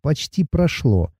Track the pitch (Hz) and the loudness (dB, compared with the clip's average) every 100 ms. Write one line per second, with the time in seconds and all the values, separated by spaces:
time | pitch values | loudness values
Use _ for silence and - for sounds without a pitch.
0 | 143 156 - - 165 170 175 - 131 95 | -2 -4 -4 -4 -2 0 0 0 0 2
1 | 85 | 0